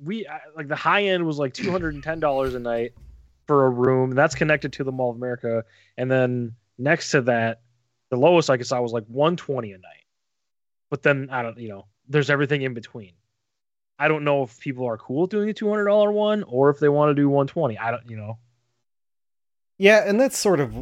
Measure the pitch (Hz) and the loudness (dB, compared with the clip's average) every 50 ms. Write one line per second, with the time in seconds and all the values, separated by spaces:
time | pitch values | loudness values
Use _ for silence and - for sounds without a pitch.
0 | 143 160 214 226 196 - - - - - - - 151 139 151 139 - 160 180 202 | -10 -8 -8 -8 -8 -12 -14 -16 -18 -16 -14 -12 -8 -8 -8 -2 0 2 2 2
1 | 202 196 185 180 170 160 151 143 143 131 - - - 196 175 185 170 160 151 143 | 2 2 0 0 0 -2 -2 -2 -2 -4 -4 -6 -4 -4 -4 -2 -4 -6 -8 -8
2 | 139 160 160 165 156 147 135 135 135 131 123 123 120 120 117 117 117 120 - - | -8 -8 -4 -2 -2 0 0 0 -2 -2 -4 -4 -4 -4 -4 -2 -4 -6 -8 -14
3 | - - - - - _ _ _ _ - 147 143 135 131 123 120 123 135 131 131 | -20 -20 -20 -20 -20 _ _ _ _ 2 4 4 4 4 4 2 2 2 4 2
4 | 131 131 127 131 147 156 - - 165 156 151 147 - 139 - - 139 131 131 127 | 2 0 2 2 2 2 2 0 0 2 2 0 -2 -6 -8 -6 -6 -6 -4 -4
5 | 127 123 117 117 123 127 123 120 - 117 117 113 110 - _ _ _ _ _ - | -4 -4 -4 -6 -6 -8 -6 -6 -4 -4 -2 -4 -4 -6 _ _ _ _ _ -6
6 | 127 131 131 131 127 123 123 123 120 113 117 - _ _ _ - 123 143 170 160 | -2 0 2 2 2 2 0 -2 -4 -6 -10 -14 _ _ _ -6 -2 0 0 -2
7 | - - - 143 120 123 120 117 113 113 113 - _ _ _ _ _ _ _ _ | 0 0 0 2 2 2 0 0 0 -2 -4 -6 _ _ _ _ _ _ _ _
8 | _ _ 131 123 139 165 180 170 151 - 131 120 123 - 135 123 123 120 113 117 | _ _ 0 2 4 6 6 6 4 2 0 0 0 -2 -2 -2 -2 -2 -4 -6
9 | 107 110 117 135 147 165 175 170 - - 139 127 117 104 95 92 - 82 - - | -6 -6 -4 0 0 0 0 -2 -4 -6 -6 -6 -6 -8 -14 -18 -20 -20 -20 -20
10 | _ _ _ _ _ _ _ _ _ _ _ _ _ _ _ _ _ _ 147 135 | _ _ _ _ _ _ _ _ _ _ _ _ _ _ _ _ _ _ -8 -2
11 | - 151 143 135 139 135 135 127 117 117 113 120 120 110 101 98 98 _ _ _ | 0 0 0 0 -2 -6 -6 -6 -6 -8 -10 -12 -14 -14 -14 -16 -18 _ _ _
12 | _ - 139 151 139 139 147 139 147 123 147 139 131 131 120 117 104 - - 120 | _ -4 -2 0 0 2 0 0 0 0 -2 -2 -4 -6 -8 -10 -12 -14 -18 -20
13 | 104 92 87 _ _ _ _ _ _ _ _ _ _ _ _ _ _ _ _ - | -20 -20 _ _ _ _ _ _ _ _ _ _ _ _ _ _ _ _ _ -2
14 | 147 156 156 151 147 147 143 139 135 117 - _ - 143 131 123 127 120 113 110 | 0 0 0 0 0 0 0 0 -2 -4 -8 _ -10 -8 -6 -6 -6 -6 -6 -6
15 | - - 127 147 180 185 214 208 208 214 208 - 220 208 208 214 202 202 202 214 | -8 -6 -4 -2 -2 -2 -2 -2 -2 -4 -4 -4 -2 -2 -2 0 2 2 4 4
16 | 208 208 208 208 214 208 214 208 196 - 123 127 139 143 143 - 151 147 143 147 | 4 4 2 0 0 0 0 -2 -2 -2 0 4 4 4 4 4 2 2 4 4
17 | 147 151 143 143 143 139 139 143 139 135 - 170 160 127 107 101 107 117 117 117 | 4 4 4 4 2 4 4 2 0 0 -2 -2 -2 -2 -2 -4 -6 -6 -6 -6
18 | 117 120 113 110 104 107 113 113 _ _ _ _ _ _ _ _ _ _ _ _ | -8 -14 -14 -12 -12 -12 -14 -14 _ _ _ _ _ _ _ _ _ _ _ _
19 | _ _ _ _ _ _ _ _ _ _ _ _ _ _ _ - 190 202 220 214 | _ _ _ _ _ _ _ _ _ _ _ _ _ _ _ 4 6 6 6 6
20 | 202 202 202 226 269 269 - - - 208 180 143 143 113 107 120 | 4 4 2 2 2 2 0 0 2 2 2 2 0 -2 -4 -8